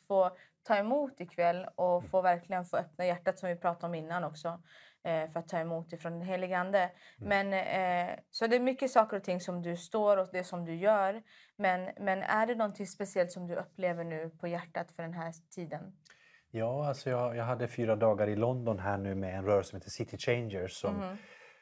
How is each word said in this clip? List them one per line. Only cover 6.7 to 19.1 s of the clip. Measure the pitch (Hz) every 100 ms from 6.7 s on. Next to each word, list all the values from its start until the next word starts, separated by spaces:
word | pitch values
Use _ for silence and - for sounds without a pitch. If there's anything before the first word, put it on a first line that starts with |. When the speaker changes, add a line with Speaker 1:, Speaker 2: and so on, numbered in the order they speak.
| 196 180 - - -
Speaker 2:
Mm. | 202 202 196
Speaker 1:
Men, | 190 - 185 180 175 180
eh, | - -
så | - 226
det | 247
är |
mycket | 247 262 262
saker | 240 220 202
och |
ting | 190 180
som | 180 180
du | 170 170
står | - 220 208 196
och | 185
det | 185
som | 180 180
du | 170
gör. | 165 196 214 190 214 - - - -
Men, | 202 180 185 -
men | 202 190
är | - 214 226
det |
någonting | 233 214 196 196
speciellt | - 190 190 175
som | 180 175
du |
upplever | 170 - - 180 170
nu | 170 160 165 160
på | 175
hjärtat | 170 170 180 170
för | -
den | 165
här | 170 165 165 _
tiden? | - 165 147 190 - _ - _ _ _
Speaker 2:
Ja, | 113 113 135 147
alltså | 135 135
jag, | 123 123 120
jag |
hade | 117 120 120
fyra | - 113 107
dagar | 110 101 104
i | 104
London | 117 127 117 98
här | 95 101
nu | 98